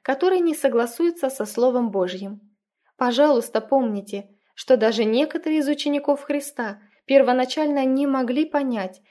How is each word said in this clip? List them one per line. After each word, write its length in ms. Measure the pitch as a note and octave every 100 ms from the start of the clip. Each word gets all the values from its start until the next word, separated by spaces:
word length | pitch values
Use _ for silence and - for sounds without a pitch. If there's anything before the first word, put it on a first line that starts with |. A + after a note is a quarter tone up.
которые 380 | - C#4 F4+ F#4
не 140 | E4+
согласуются 760 | D4+ C#4 A#3 A#3+ - E4+ E4+ C4
со 160 | C4 G#3
Словом 440 | - B3 B3 A#3
Божьим. 500 | G3 F3+ F#3 G3 G#3 _ _ _ _ _ -
Пожалуйста, 640 | B3 A#3+ D4 C4 A#3 A3+
помните, 680 | A3 C4+ A#3+ G#3 G3 G3+ G3 _ _
что 220 | - - B3+
даже 280 | A3 G#3+
некоторые 560 | G#3+ A3+ D#4 E4 D#4+ D#4
из 80 | C#4
учеников 540 | D4 D4 C#4+ C#4+ C#4+
Христа 580 | - D4 C#4 - A3+ G3+ _ _ -
первоначально 800 | C4+ A#3+ B3+ B3+ D#4 D4+ C#4+ C4
не 200 | C4 C#4+
могли 380 | C4+ B3 B3+
понять 560 | D#4 D4 C#4 A3+ F#3+ F#3+ _